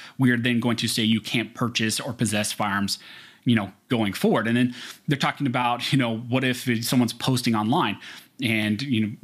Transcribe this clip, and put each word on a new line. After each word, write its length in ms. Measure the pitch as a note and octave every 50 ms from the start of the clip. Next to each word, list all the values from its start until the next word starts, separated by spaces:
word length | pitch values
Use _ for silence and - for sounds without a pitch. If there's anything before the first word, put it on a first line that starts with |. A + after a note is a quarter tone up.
| - - - -
we 100 | C3 B2
are 80 | B2 A#2
then 220 | A#2 B2 A#2+ A#2
going 180 | A2+ A#2+ A#2 -
to 100 | A#2+ A2
say 140 | - -
you 200 | A2 G#2+ A2+ G#2+
can't 340 | - - - B2 A2+ A2 -
purchase 440 | - B2 A2+ A#2 - A2+ A2 G#2+ -
or 140 | - - A2+
possess 380 | - B2 G#2 G#2+ G#2+ G#2 -
firearms, 480 | - - A2 G#2 G2 G2+ G2+ G2 - - - - - - - - - _ -
you 100 | B2+ A#2+
know, 160 | A2 G2 F#2+ - _ _ -
going 260 | B2+ A2+ A2 G2+ F#2
forward." 340 | - - A3 G3 A#2+ G#2+ A2+
And 80 | A#2
then 200 | A#2+ B2 B2 B2 - - - - - _ -
they're 100 | C#3+ C3+
talking 300 | - D3+ - - D3 C3+
about, 440 | B2 B2+ B2 A#2+ A#2+ A#2+ - -
you 60 | - C3+
know, 200 | B2 A#2 A2+ A2+
what 260 | A#2+ A#2+ B2 B2+ C3
if 260 | B2+ B2 - - C3 A#2+ A2 A#2
someone's 280 | - C#3+ B2+ B2 A2+ -
posting 420 | - - C#3+ C3 A#2+ - A#2+ A2+
online? 420 | G#2+ G#2+ G#2+ C3+ F3+ C#3+ G#2+ G2 - - - - - - - _ - C3
And, 360 | A#2 A2+ G#2+ G#2+ G#2+ G#2+ G#2
you 280 | C3+ D3 B2+ A2 G#2+ G#2
know, 40 | A#2 -